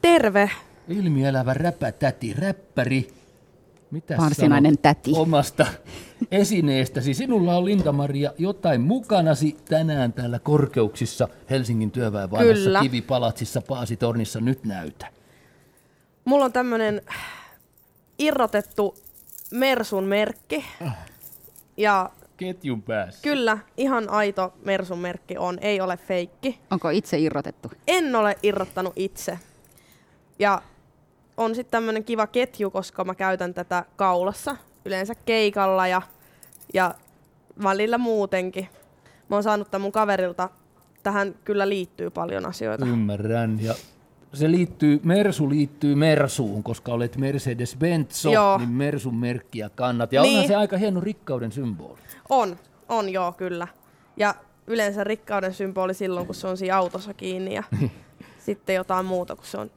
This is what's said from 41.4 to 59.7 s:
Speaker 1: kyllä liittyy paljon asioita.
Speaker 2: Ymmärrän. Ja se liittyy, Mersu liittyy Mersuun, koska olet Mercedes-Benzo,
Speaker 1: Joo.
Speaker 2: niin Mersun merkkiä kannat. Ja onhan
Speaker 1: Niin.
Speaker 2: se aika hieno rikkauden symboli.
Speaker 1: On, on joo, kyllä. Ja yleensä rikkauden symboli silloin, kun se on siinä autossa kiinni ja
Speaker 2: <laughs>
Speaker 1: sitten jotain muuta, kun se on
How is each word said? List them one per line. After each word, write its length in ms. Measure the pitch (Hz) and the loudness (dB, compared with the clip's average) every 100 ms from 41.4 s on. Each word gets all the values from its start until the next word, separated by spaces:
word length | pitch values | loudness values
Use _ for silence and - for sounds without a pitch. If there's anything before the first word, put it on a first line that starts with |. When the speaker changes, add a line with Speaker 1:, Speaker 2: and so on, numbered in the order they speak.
Speaker 1:
kyllä 240 | - 202 196 | -4 0 0
liittyy 420 | 202 175 - 175 | -2 -6 -8 -8
paljon 360 | 170 170 98 - | -6 -6 -6 -6
asioita. 400 | 180 110 110 127 | -6 -6 -2 -2
Speaker 2:
Ymmärrän. 720 | 120 104 101 107 117 113 110 | 0 0 -2 -2 0 0 -2
Ja 120 | 110 - - _ _ _ _ | -4 -6 -10 _ _ _ _
se 180 | 139 156 | -2 2
liittyy, 500 | 175 170 - 151 147 | 2 0 2 2 4
Mersu 460 | 165 190 208 - 147 | 4 2 2 0 0
liittyy 440 | 147 143 - 143 | 2 0 0 0
Mersuun, 680 | 143 160 151 143 - 113 101 | 4 4 4 2 0 -2 -2
koska 300 | 104 113 - | -4 -6 -4
olet 240 | 120 120 131 | -4 -4 -2
Mercedes-Benzo, 1120 | 135 139 131 120 123 131 165 170 139 - 156 | -2 -2 -4 -4 -6 -2 0 0 -2 -2 4
Speaker 1:
Joo. 280 | 214 202 196 | 6 6 4
Speaker 2:
niin 100 | 120 | 0
Mersun 440 | 120 143 147 127 117 | 0 -2 -2 -4 -4
merkkiä 540 | 120 123 - 113 104 | -2 -4 -8 -10 -10
kannat. 380 | - 123 120 117 | -4 -2 0 2
Ja 100 | 131 | 6
onhan 140 | 262 220 | 6 6
Speaker 1:
Niin. 120 | 185 | 4
Speaker 2:
se 80 | 202 | 2
aika 200 | 208 190 | 2 0
hieno 240 | 208 180 | -2 -2
rikkauden 520 | 190 - - 131 117 | -4 -8 -6 -6 -6
symboli. 460 | 117 123 90 69 - - - - | -6 -6 -8 -12 -20 -20 -20 -2
Speaker 1:
On, 280 | 262 208 170 _ _ - | 0 0 -4 _ _ -4
on 200 | 233 202 | -2 -2
joo, 240 | 190 180 | -2 -4
kyllä. 360 | 175 185 175 175 _ _ _ _ - | -4 -8 -6 -8 _ _ _ _ -2
Ja 180 | 208 202 - _ - | -2 -2 -12 _ -6
yleensä 380 | 226 208 202 | -2 0 -2
rikkauden 500 | 208 214 - 202 185 | -4 -4 -4 -4 -4
symboli 400 | 185 196 190 185 | -6 -6 -4 -4
silloin, 320 | 185 190 180 180 | -4 -4 -4 -6
kun 80 | |
se 120 | 185 190 | -8 -8
on 100 | 185 | -6
siinä 200 | 185 190 | 0 0
autossa 380 | 180 185 202 | 0 -4 -12
kiinni 400 | 202 185 185 190 | -12 -8 -8 -6
ja 80 | 208 214 - | -8 -6 -2
Speaker 2:
<laughs> 80 | 131 - - _ - - - | -4 -4 -20 _ -20 -12 -8
Speaker 1:
sitten 280 | 202 - | -6 -2
jotain 320 | 185 185 185 185 | -2 0 -2 -2
muuta, 300 | 185 175 - | -4 -4 -10
kun 80 | - | -12
se 120 | 196 | -12
on 120 | 214 | -12